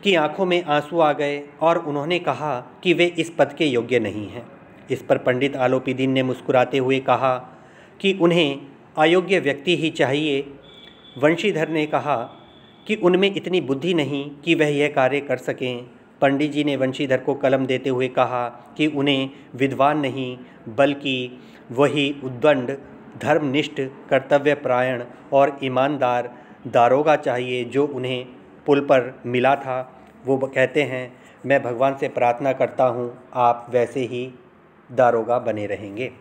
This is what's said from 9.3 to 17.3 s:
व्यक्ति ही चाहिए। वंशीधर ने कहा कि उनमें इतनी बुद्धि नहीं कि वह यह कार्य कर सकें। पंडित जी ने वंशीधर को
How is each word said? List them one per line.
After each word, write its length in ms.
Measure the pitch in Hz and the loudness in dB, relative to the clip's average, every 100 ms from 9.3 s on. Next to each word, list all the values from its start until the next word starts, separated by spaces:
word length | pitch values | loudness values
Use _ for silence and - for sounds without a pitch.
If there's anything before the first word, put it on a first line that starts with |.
| 185 | 0
व्यक्ति 380 | 139 139 - 165 | 0 -2 -2 0
ही 140 | 160 | 0
चाहिए। 600 | 156 135 147 156 139 143 - - - - - - 123 | 0 0 2 0 -2 -4 -14 -20 -20 -20 -20 -20 0
वंशीधर 500 | 147 165 214 156 156 | 2 2 0 0 -2
ने 180 | 160 151 | -2 0
कहा 300 | 151 135 127 120 - - - - - - | -2 -2 -4 -4 -14 -20 -20 -20 -20 -6
कि 80 | |
उनमें 400 | 214 175 175 196 | 0 2 4 2
इतनी 260 | 190 175 180 | -2 -2 -4
बुद्धि 340 | 131 135 165 | -2 -4 0
नहीं 360 | 170 139 143 143 147 | 0 0 -4 -8 -8
कि 100 | 170 | -2
वह 120 | 165 151 | 2 2
यह 260 | 143 147 139 | 2 0 2
कार्य 240 | 127 139 | 2 0
कर 160 | 143 127 | -4 -6
सकें। 500 | - 131 127 123 123 - - _ | -4 -6 -6 -6 -12 -20 -20 _
पंडित 300 | 139 139 151 | 0 2 0
जी 140 | 143 | 0
ने 120 | 147 135 | -2 0
वंशीधर 420 | 131 127 143 127 | -2 -2 -2 0
को 160 | 131 | 0